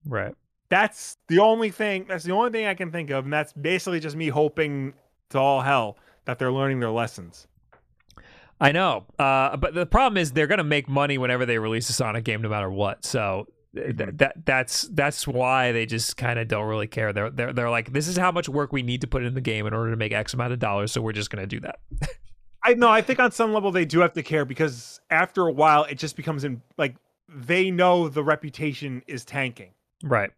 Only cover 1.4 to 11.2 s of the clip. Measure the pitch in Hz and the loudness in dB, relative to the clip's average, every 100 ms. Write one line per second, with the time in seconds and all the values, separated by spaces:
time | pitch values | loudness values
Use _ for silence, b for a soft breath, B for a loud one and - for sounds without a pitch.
1.4 | 214 226 220 185 214 190 190 185 165 190 | 6 6 0 -2 -2 -2 -4 -8 -2 0
2.4 | 240 226 214 190 180 170 147 135 131 151 | 0 0 -4 -4 -6 -6 -4 -4 -2 -2
3.4 | 147 151 151 180 190 170 156 147 160 135 | -2 -6 -2 -2 -2 -4 -4 -4 -2 2
4.4 | 151 165 151 139 135 - _ _ _ 139 | 2 0 -2 -2 -6 -10 _ _ _ 2
5.4 | 135 135 131 139 110 - b b - 123 | 2 2 2 2 0 -8 b b -8 -4
6.4 | 127 131 139 131 117 113 117 - 87 - | -2 0 0 0 -2 -2 -4 -6 -18 -20
7.4 | _ _ _ _ _ _ _ - b b | _ _ _ _ _ _ _ -20 b b
8.4 | b _ 139 160 185 110 - - 139 135 | b _ 4 4 2 0 -4 0 2 4
9.4 | 135 143 156 165 170 220 262 196 156 135 | 2 0 -2 -2 2 4 4 2 0 0
10.4 | 151 208 151 147 139 139 143 139 | 2 0 2 -2 0 0 0 0